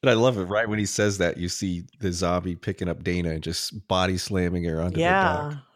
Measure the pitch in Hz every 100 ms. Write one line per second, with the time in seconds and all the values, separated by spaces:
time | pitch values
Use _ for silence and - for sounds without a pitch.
0 | 135 117 123 117 90 104 113 107 101 -
1 | 104 95 87 - 87 - 98 87 87 _
2 | 95 87 87 90 90 85 - 98 90 80
3 | 90 90 85 78 80 82 - 107 - 92
4 | 92 92 - 98 90 87 85 80 85 92
5 | 170 190 185 151 147 147 -